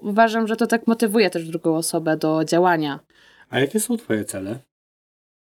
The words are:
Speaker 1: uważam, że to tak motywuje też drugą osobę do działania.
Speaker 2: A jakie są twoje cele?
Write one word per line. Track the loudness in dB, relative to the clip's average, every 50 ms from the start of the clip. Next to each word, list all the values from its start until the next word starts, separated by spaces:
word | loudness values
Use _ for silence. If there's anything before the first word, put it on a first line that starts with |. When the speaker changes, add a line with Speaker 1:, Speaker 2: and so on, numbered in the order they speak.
| -8
Speaker 1:
uważam, | -4 4 4 4 4 4 0 -2
że | -2 0
to | 0 0
tak | 0 0 0 2
motywuje | 0 0 2 0 0 4 2 2 2
też | 0 -4 -8 -6
drugą | -10 -4 -2 0 0
osobę | 0 -2 -2 -4 -2 0 0 -2
do | 0 0 0 0 0 0
działania. | 2 2 4 4 4 4 2 0 -4 -6 -8 _ _ _ _ _ _ _ _ -20 _
Speaker 2:
A | -2 0
jakie | 0 0 0 -2
są | -2 -2 -4
twoje | -6 -2 -4 -4 -4 -4
cele? | -6 -8 -10 -8 -8 -10 -10 -12 _ _ _ _ _ _ _ _ _ _ _ _ _ _ _